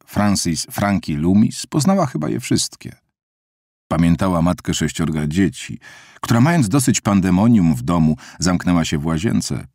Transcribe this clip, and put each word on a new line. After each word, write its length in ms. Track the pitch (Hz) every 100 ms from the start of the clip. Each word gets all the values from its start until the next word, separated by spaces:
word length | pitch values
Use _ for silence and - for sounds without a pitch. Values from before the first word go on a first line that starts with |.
| -
Francis 600 | - 104 92 87 78 -
Frankie 460 | - 101 95 - 73
Loomis 500 | 85 101 123 - -
poznała 400 | 160 143 196 147
chyba 220 | 156 151
je 120 | 117
wszystkie. 560 | - - - - - - _ _ _ _ _ _ _ _ -
Pamiętała 540 | 80 85 85 95 87
matkę 320 | 85 87 -
sześciorga 520 | 80 78 - 78 78 76
dzieci, 520 | 85 90 - - 110 - - - -
która 200 | - 117
mając 280 | 147 170 104
dosyć 320 | 139 135 98
pandemonium 760 | 110 98 92 92 117 113 82
w 80 | 65
domu, 340 | 65 87 78 76 - -
zamknęła 460 | 85 90 90 85
się 140 | 80 78
w 80 | 80
łazience, 600 | 80 110 - - 64 -